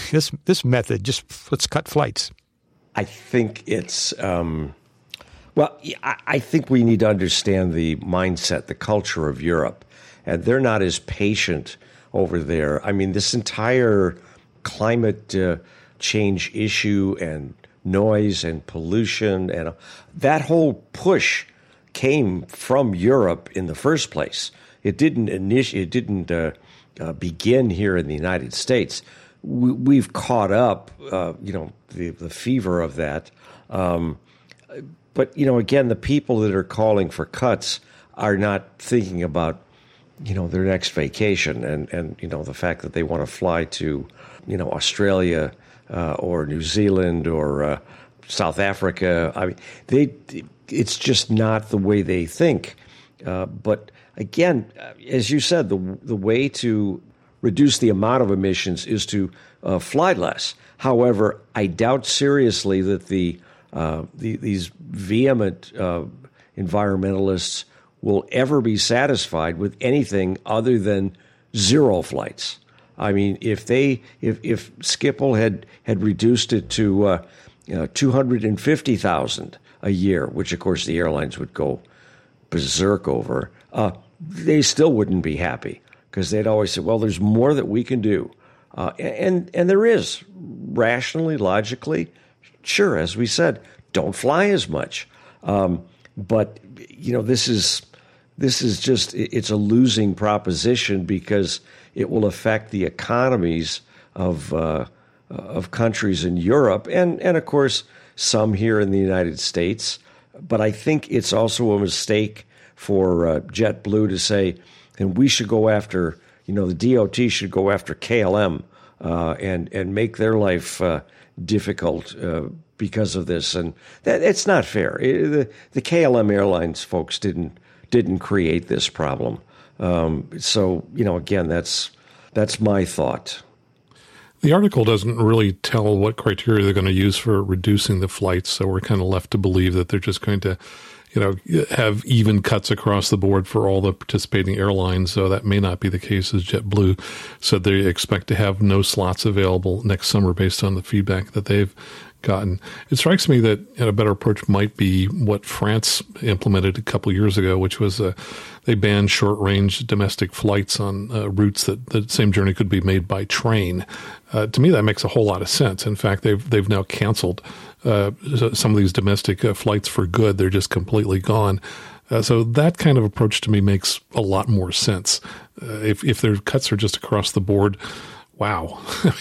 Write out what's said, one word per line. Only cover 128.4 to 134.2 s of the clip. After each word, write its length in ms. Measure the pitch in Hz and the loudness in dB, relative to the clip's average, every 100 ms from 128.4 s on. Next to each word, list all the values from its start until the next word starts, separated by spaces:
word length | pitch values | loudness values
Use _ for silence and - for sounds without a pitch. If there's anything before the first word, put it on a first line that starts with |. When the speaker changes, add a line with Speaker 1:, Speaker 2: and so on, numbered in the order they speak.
| 82 85 - | 2 0 0
Speaker 2:
this 200 | - - | -2 -2
problem. 500 | - 76 67 60 55 - - - - | -2 -4 -2 -4 -6 -14 -20 -20 -6
Um, 500 | 90 87 80 78 - 82 | 0 2 0 -2 -6 -8
so, 480 | - 110 95 85 - | -2 0 2 0 -4
you 100 | 110 | -2
know, 120 | 104 87 | 0 0
again, 320 | 73 98 82 | 0 -2 0
that's, 420 | 85 85 - - _ _ - - | -2 -2 -4 -6 _ _ -20 -8
that's 260 | - 107 - | -2 -2 0
my 240 | 107 98 | 0 2
thought. 580 | 87 - 69 - - - - _ _ _ _ _ _ - | 0 -2 -2 -4 -8 -16 -18 _ _ _ _ _ _ -20